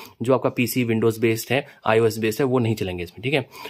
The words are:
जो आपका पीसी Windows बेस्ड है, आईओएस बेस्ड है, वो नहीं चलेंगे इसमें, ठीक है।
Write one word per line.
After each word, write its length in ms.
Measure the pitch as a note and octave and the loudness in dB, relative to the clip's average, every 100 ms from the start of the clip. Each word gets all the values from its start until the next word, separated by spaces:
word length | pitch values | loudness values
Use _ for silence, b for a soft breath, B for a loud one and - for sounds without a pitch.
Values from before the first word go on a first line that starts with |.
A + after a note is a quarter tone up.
| B - | B -6
जो 120 | A#2 | 0
आपका 160 | B2+ C3 | 2 2
पीसी 340 | - A#2+ C3 | 0 -2 0
Windows 340 | A#2 A2 A2+ A2 | 0 2 2 2
बेस्ड 340 | A2+ A2+ - | 0 0 -2
है, 140 | C3+ C#3 B - | -4 -4 B 0
आईओएस 320 | A2+ A2+ A2 | 4 2 2
बेस्ड 220 | A2 A2 | -2 0
है, 60 | C3+ | 0
वो 120 | B2+ | 2
नहीं 160 | A2+ | 0
चलेंगे 280 | A2 G2 F2 | 0 -4 -6
इसमें, 200 | E2+ - | -10 -8
ठीक 120 | B2+ | -4
है। 140 | D3 - B | -4 -4 B